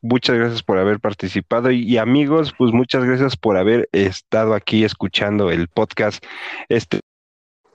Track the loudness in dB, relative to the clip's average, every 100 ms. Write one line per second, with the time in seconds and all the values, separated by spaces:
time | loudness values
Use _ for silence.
0 | -2 0 2 0 0 -4 -2 0 2 0
1 | -2 -4 -6 -6 -2 0 2 0 2 0
2 | 4 2 2 0 0 0 2 2 0 0
3 | 0 0 0 -2 0 2 4 2 2 0
4 | 0 -2 _ 0 0 0 0 0 0 -2
5 | -6 -2 -2 0 0 0 -2 -2 -2 0
6 | -4 -4 -16 -16 -14 -14 -2 -2 -2 -8
7 | -8 _ _ _ _ _ _